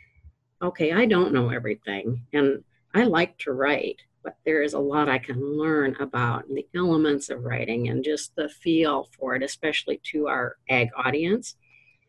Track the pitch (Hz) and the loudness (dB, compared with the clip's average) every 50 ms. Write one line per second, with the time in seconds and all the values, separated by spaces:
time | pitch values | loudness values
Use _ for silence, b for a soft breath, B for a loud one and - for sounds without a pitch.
0 | b b b b b - - _ _ _ _ - 180 180 - - 160 156 165 202 | b b b b b -20 -20 _ _ _ _ -6 -6 -4 -2 0 0 2 4 4
1 | 247 226 208 175 185 - - 131 120 117 127 123 120 107 107 - _ 104 101 98 | 4 6 6 4 4 4 2 2 2 0 -2 -2 -4 -4 -4 -4 _ -6 -6 -4
2 | 98 113 123 123 120 - - 147 139 139 139 - - _ _ _ _ _ - 190 | -4 -4 -4 -6 -6 -2 0 2 4 2 2 0 -6 _ _ _ _ _ 2 4
3 | 240 233 165 165 175 170 - - - 151 127 131 139 143 147 131 - - - - | 4 4 4 2 2 0 -2 -6 -6 -4 -2 0 2 2 2 0 -2 -4 -8 -10
4 | _ _ _ _ - - - _ - 165 160 156 147 147 - 143 139 143 139 151 | _ _ _ _ -16 -16 -14 _ -2 0 0 0 0 0 -2 -2 -2 0 0 2
5 | 147 143 131 127 123 - 131 123 139 143 147 151 156 160 156 151 139 135 131 - | 2 2 0 0 -2 -4 -6 -4 -4 -4 -2 -2 0 2 2 2 2 0 0 -4
6 | 143 135 - 120 123 120 117 117 - - 135 143 - - - 175 180 175 165 156 | -6 -4 -2 0 0 0 0 -2 -6 -6 -8 -8 -6 -6 -4 0 2 2 4 4
7 | 156 151 143 135 - - 135 123 120 123 120 120 117 110 113 120 120 117 123 131 | 4 4 2 0 -2 -6 -8 -8 -6 -4 -4 -4 -4 -4 -2 -2 -2 -2 -2 -2
8 | 131 151 151 147 - - _ 170 151 147 - - - 175 160 160 165 151 143 135 | -2 -2 -4 -4 -6 -8 _ -6 -6 -6 -8 -6 -2 0 2 2 2 2 0 -2
9 | - - _ - 135 127 127 127 135 143 - - - 156 151 - - 143 143 - | -4 -8 _ -8 -6 -4 -2 -2 -4 -4 -6 -4 -4 -2 -2 -2 -2 -4 -6 -6
10 | - - - 151 147 139 131 127 123 120 - - _ - 131 123 120 117 - - | -6 -6 -4 -2 -2 0 0 -2 -2 -4 -6 -8 _ 0 2 2 2 0 -2 -2
11 | 127 127 135 151 165 175 202 247 - - b b b b b b b b b b | -2 0 0 0 0 0 0 -2 -2 -8 b b b b b b b b b b
12 | b | b